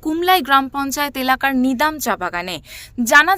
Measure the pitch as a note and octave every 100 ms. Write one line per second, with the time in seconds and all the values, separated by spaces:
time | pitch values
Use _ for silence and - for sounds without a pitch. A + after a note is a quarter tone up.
0 | D#4 E4 F4+ F#4 C4 C#4 C4+ C#4 C#4 C4
1 | C#4+ C4+ C4 C4 C#4 C4 B3+ B3 D4+ D#4
2 | B3 F#3 F3+ F3 F3+ D#3+ - - - -
3 | A#3 C#4+ D#4